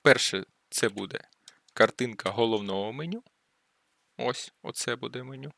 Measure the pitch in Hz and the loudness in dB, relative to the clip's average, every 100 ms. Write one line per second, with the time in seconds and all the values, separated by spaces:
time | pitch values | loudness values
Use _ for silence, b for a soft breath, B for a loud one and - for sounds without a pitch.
0 | 147 123 - 95 - _ _ - 113 101 | 8 6 4 -2 -6 _ _ 0 0 0
1 | 98 - - _ B B _ - 110 - | -8 -8 -12 _ B B _ 4 4 4
2 | 120 107 95 104 117 107 101 98 104 131 | -4 -2 -2 2 2 2 -2 -4 -4 -6
3 | 165 220 - _ _ _ _ _ _ _ | -8 -10 -12 _ _ _ _ _ _ _
4 | _ - 123 123 - _ - - - 120 | _ -4 -4 -4 -10 _ -10 -6 -4 -4
5 | 123 123 127 135 143 | -6 -10 -12 -14 -14